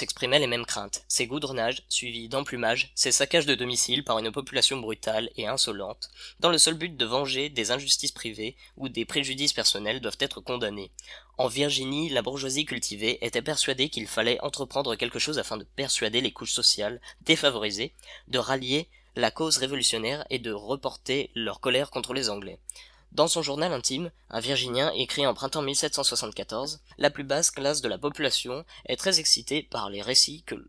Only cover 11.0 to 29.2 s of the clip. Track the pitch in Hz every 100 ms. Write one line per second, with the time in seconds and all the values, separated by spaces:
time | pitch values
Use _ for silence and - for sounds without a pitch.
11 | - - - - 127 117 143 143 131 143
12 | 165 127 113 139 135 135 151 123 - 104
13 | 110 - 117 117 151 151 - 127 139 -
14 | 107 - 113 120 143 - 131 135 139 110
15 | 123 120 147 147 98 110 - - 135 -
16 | 110 117 123 - 117 - 113 - 107 120
17 | - - - 160 143 120 107 98 139 -
18 | - - - 127 117 135 127 143 170 -
19 | _ - 113 - 160 147 131 139 117 113
20 | 113 147 - 131 117 104 104 139 135 -
21 | - 135 - 117 110 101 135 127 143 131
22 | 117 131 117 101 98 95 - - - -
23 | _ 139 160 170 147 143 175 139 - 131
24 | 170 - _ 113 117 135 127 123 147 107
25 | 127 - 139 107 135 160 139 143 151 -
26 | 139 120 110 - - 110 143 151 - -
27 | 147 147 139 143 170 - 139 147 127 95
28 | 147 147 139 - 123 135 165 - - 127
29 | 196 185